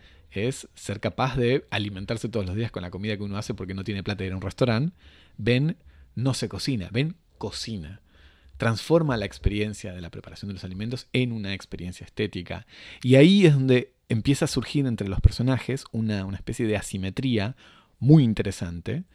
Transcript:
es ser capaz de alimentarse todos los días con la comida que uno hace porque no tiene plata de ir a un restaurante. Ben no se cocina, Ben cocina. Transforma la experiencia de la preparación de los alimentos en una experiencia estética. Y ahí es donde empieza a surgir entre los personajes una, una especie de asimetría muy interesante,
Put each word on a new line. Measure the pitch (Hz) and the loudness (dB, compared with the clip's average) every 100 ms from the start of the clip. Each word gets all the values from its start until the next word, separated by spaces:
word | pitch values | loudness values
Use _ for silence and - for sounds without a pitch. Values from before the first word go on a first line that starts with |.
| - - - | -12 -20 -12
es | 98 117 139 - | -6 -4 -4 -12
ser | - - 104 | -14 -10 -6
capaz | 110 - 131 127 | -4 -2 -2 0
de | 120 135 - | 0 0 -2
alimentarse | - 101 95 101 113 117 | -6 -4 -6 -6 -6 -4
todos | 110 90 | -4 -4
los | 98 | -4
días | 113 | -4
con | - | -6
la | 90 | -10
comida | 92 104 104 | -6 -6 -6
que | |
uno | 101 101 | -6 -6
hace | - | -6
porque | 110 92 95 | -8 -8 -8
no | |
tiene | 95 98 | -6 -6
plata | 95 95 | -4 -4
de | 95 | -6
ir | |
a | 95 | -6
un | |
restaurante. | 95 - 120 110 156 - - - - - | -6 0 2 2 0 -4 -16 -20 -20 -4
Ben | 107 123 151 - - - - - | 0 2 2 -4 -12 -20 -14 -4
no | 127 | -2
se | 123 117 | -2 -4
cocina, | 98 - 127 85 | -6 -4 -4 -4
Ben | 110 151 180 _ - | -2 -4 -6 _ -12
cocina. | 104 - - 107 78 101 _ - - _ - - | -10 -8 -8 -8 -10 -14 _ -20 -20 _ -20 -4
Transforma | 113 110 - 165 156 120 | -2 -2 2 2 4 0
la | 101 | -4
experiencia | - - 104 104 101 101 | -2 0 0 -2 -6 -10
de | 90 | -10
la | 85 | -12
preparación | 101 - 85 98 | -14 -16 -12 -12
de | |
los | 92 | -10
alimentos | 92 92 110 120 - | -10 -8 -6 -8 -4
en | 123 127 | -2 -2
una | 113 98 | -4 -6
experiencia | 95 - - 87 - - | -8 -10 -12 -10 -12 -10
estética. | - 107 92 85 87 - - - - | -6 -4 -4 -10 -12 -14 -20 -20 -4
Y | 127 131 | 6 10
ahí | 156 202 175 | 10 10 8
es | |
donde | 139 131 123 - _ - | 8 6 4 2 _ -4
empieza | 117 120 139 160 | 0 2 0 0
a | |
surgir | - - 151 135 | -2 -2 -2 0
entre | 110 98 | -2 -2
los | 101 | 4
personajes | - - 123 127 - 131 - | 4 4 0 0 -2 -6 -6
una, | 113 110 104 95 | -4 -2 -2 -4
una | 95 | -8
especie | - 113 113 | -8 -2 0
de | 101 | -2
asimetría | - 101 95 92 131 113 101 - - - _ _ | -4 -4 -4 -2 0 0 -2 -6 -16 -20 _ _
muy | 117 156 | 8 8
interesante, | 123 107 101 - 90 85 87 131 185 | 8 2 -2 -6 -8 -8 -6 -8 -8